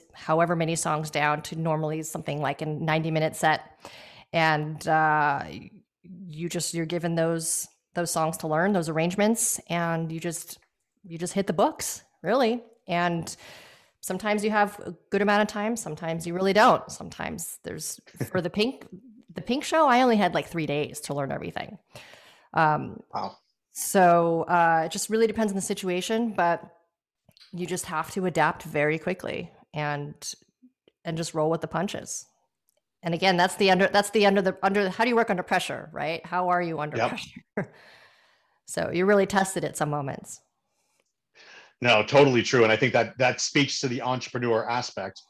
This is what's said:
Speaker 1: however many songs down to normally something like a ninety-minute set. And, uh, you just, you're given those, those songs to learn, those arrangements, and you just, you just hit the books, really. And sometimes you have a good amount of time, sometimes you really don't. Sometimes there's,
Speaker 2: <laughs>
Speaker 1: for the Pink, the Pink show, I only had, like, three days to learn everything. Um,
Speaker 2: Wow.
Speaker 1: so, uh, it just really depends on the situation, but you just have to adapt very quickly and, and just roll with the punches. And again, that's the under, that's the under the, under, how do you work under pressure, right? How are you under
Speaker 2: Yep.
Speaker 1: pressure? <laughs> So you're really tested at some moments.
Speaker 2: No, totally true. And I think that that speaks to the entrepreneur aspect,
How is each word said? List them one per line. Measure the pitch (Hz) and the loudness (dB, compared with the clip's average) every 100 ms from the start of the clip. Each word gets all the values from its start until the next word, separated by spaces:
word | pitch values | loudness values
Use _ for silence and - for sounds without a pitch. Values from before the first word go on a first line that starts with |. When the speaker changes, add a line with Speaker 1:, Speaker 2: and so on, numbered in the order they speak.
| _ | _
Speaker 1:
however | - - 160 170 | -10 0 2 2
many | 165 160 165 | 2 0 -2
songs | 165 151 151 | -2 -2 -2
down | 151 147 151 | 0 2 0
to | - 160 | -4 -4
normally | 165 156 156 156 | -2 0 -2 -4
something | 151 165 - 143 | -6 -8 -6 -4
like | 139 147 | -2 -4
a | 156 | -4
ninety-minute | 151 160 160 160 160 156 | -4 0 0 0 0 0
set. | - 160 151 - - - - - - - | 0 2 0 -4 -20 -20 -20 -20 -20 -6
And, | 165 160 151 151 156 - | 0 2 2 -2 -6 0
uh, | 156 156 151 147 139 - - - 196 _ _ 175 180 185 | 2 4 2 2 0 -6 -14 -16 -20 _ _ -20 -16 -14
you | 151 170 | -8 -6
just, | 175 - | -4 -4
you're | 165 160 | -4 -4
given | 170 170 | -2 -2
those, | 165 165 165 160 - - _ _ | 0 0 0 -2 -6 -8 _ _
those | 175 165 | -6 -2
songs | 165 160 165 | 0 -2 -2
to | 160 | -2
learn, | 156 190 | 2 2
those | 196 160 | 2 0
arrangements, | 156 170 196 208 226 - - - | 0 0 2 2 2 0 -4 -4
and | 170 170 165 160 | -2 0 -2 -4
you | 160 | -6
just, | 180 151 - - _ _ _ _ | -6 -8 -12 -20 _ _ _ _
you | 185 165 | -14 -8
just | 175 | -4
hit | 196 196 | -2 0
the | |
books, | 165 285 302 - - _ _ | 2 0 0 -8 -10 _ _
really. | 165 254 226 240 - _ - | 0 2 2 0 -6 _ -4
And | 170 175 170 160 - - - - - _ _ | 0 0 -2 -6 -12 -18 -20 -20 -20 _ _
sometimes | - 185 214 208 | -8 -4 -2 0
you | 214 | 0
have | 214 202 - | 2 0 -2
a | - - - | -14 -16 -2
good | 196 | 0
amount | 208 208 | 4 4
of | 208 | 2
time, | 208 214 233 | -2 -4 -4
sometimes | 160 156 165 165 170 | -8 -8 -6 -6 -4
you | |
really | 175 196 | 0 4
don't. | 196 214 156 - | 6 6 6 0
Sometimes | - - - - - - - | -14 -14 -10 -8 -8 -12 -12
there's, | - 156 - - - | -12 -10 -10 -12 -14
Speaker 2:
<laughs> | - - | -10 -6
Speaker 1:
for | 185 | -4
the | 175 | -2
Pink, | 202 226 - - 185 - - - | 0 -2 -2 -16 -20 -20 -20 -16
the | 156 | -10
Pink | 185 277 | -4 -4
show, | - 320 294 | 0 4 6
I | 240 | 6
only | 254 214 | 6 4
had, | 185 | 2
like, | 170 - | 0 -4
three | 170 151 | -4 -2
days | 147 147 - | -2 -4 -6
to | - | -8
learn | 143 135 | -6 -4
everything. | 143 170 - - 208 _ - - - - _ _ | -6 -8 -8 -10 -14 _ -20 -20 -20 -20 _ _
Um, | 156 156 147 127 - - | 2 2 2 -4 -14 -12
Speaker 2:
Wow. | 104 98 - _ _ _ | -10 -10 -12 _ _ _
Speaker 1:
so, | - - 202 180 170 170 165 - | -10 0 4 6 6 4 0 2
uh, | 175 165 165 160 | 4 4 4 0
it | |
just | 202 - | -4 -2
really | 220 226 | 2 2
depends | 214 214 | 2 0
on | 196 | -2
the | |
situation, | 185 196 185 180 180 226 233 | -4 -4 -2 -2 -2 -2 -2
but | 196 170 165 - _ _ _ _ _ _ - - | 2 2 0 -4 _ _ _ _ _ _ -20 -14
you | 175 170 | -8 -6
just | 175 - | -6 -6
have | 160 160 | -6 -6
to | 202 185 | -2 0
adapt | 160 156 175 | 2 2 0
very | 156 156 151 160 | -4 0 0 0
quickly | 175 190 - - 170 - _ | -4 -6 -6 -8 -10 -16 _
and, | 151 147 143 147 - - - _ _ 254 _ _ _ | -6 -4 -6 -8 -12 -14 -14 _ _ _ _ _ _
and | 170 165 | -8 -6
just | 165 | -4
roll | 160 156 | 0 0
with | 165 | 0
the | 156 | -2
punches. | 160 175 - - - - _ _ _ _ _ _ _ | -4 -4 -6 -10 -12 -14 _ _ _ _ _ _ _
And | 170 | -6
again, | 170 190 175 | 0 2 4
that's | 180 | 2
the | - 190 | 4 4
under, | 185 196 | 6 4
that's | 202 202 | 4 2
the | 220 202 | 4 6
under | 196 | 4
the, | 190 185 | 2 0
under, | 196 202 190 | 0 2 0
how | 175 | 0
do | 240 | 2
you | |
work | 233 226 | 2 2
under | 180 | 0
pressure, | - 185 - 131 156 | 0 -2 -2 -8 -10
right? | - 147 165 - | -6 -6 -6 -4
How | 180 180 | -2 2
are | 180 | 0
you | 175 151 | 0 -4
under | 151 117 | -4 -2
Speaker 2:
Yep. | 120 | -2
Speaker 1:
pressure? | 240 - - _ - | -4 -14 -18 _ -8
<laughs> | - - - - - _ _ _ _ _ - | -8 -12 -20 -20 -20 _ _ _ _ _ -10
So | - 165 | -6 -2
you're | 170 190 | 0 4
really | 202 | 4
tested | 196 196 185 170 | 4 0 0 -2
at | 156 - | -6 -4
some | 147 | -4
moments. | 147 139 - - - _ _ _ _ _ _ _ _ _ _ - - - - | -4 -6 -10 -14 -20 _ _ _ _ _ _ _ _ _ _ -20 -20 -20 -2
Speaker 2:
No, | 120 107 | 4 4
totally | 107 143 143 120 | 6 8 8 6
true. | - 127 | 4 4
And | 110 | 6
I | 110 | 4
think | 123 | 4
that | 120 107 - | 2 0 0
that | 127 123 | 0 0
speaks | - 151 139 - | 0 0 0 -2
to | 135 | -4
the | 127 | -4
entrepreneur | 123 127 - 127 120 113 110 | -4 -4 -4 -4 0 0 0
aspect, | 120 - - 98 - | -4 -4 -8 -10 -12